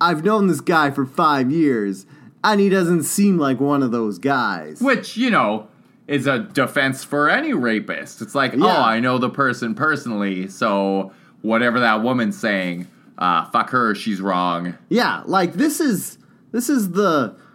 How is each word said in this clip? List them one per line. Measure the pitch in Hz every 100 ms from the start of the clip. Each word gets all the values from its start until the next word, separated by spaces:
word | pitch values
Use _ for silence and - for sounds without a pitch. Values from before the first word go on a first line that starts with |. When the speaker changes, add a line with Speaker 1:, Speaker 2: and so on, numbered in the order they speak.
Speaker 1:
"I've | 170 156
known | 180 214 190
this | 143
guy | 180 165 143
for | 139 131
five | - 160 139 127
years, | 165 147 120 101 95 - - - -
and | 208 208
he | 196
doesn't | 190 170 175
seem | 135 - 202 175
like | 139 123
one | 143 143
of | 127
those | 117 110 92
guys." | 135 135 110 90 78 78
Speaker 2:
Which, | 262 220 - 214
you | 254
know, | 165 107 110 - _ _ _ -
is | 143 135
a | 123
defense | 107 - 123 143 135 131 -
for | 143 147
any | 226 311
rapist. | 190 120 107 98 78 - -
It's | 117 139
like, | 131
Speaker 1:
Yeah. | 127 185
Speaker 2:
"Oh, | 165
I | 117 113
know | 127 127
the | 123
person | 143 131 123 117 107
personally, | 156 147 123 104 98 92 95
so | - 117 101 98 98 95 - - _
whatever | 107 113 120 123
that | 117 110
woman's | 120 127 107 98
saying, | 113 98 90 87 90 - - -
uh, | 90 85 -
fuck | 117 104
her, | 127 113 101
she's | 110 98
wrong." | 98 90 90 85 87 87 -
Speaker 1:
Yeah, | 208 185 85 -
like, | 190 175
this | 165 302 302
is, | 294 170 - - _ _ _
this | 226 240
is | 269 190
the | 175 196 151 107 - -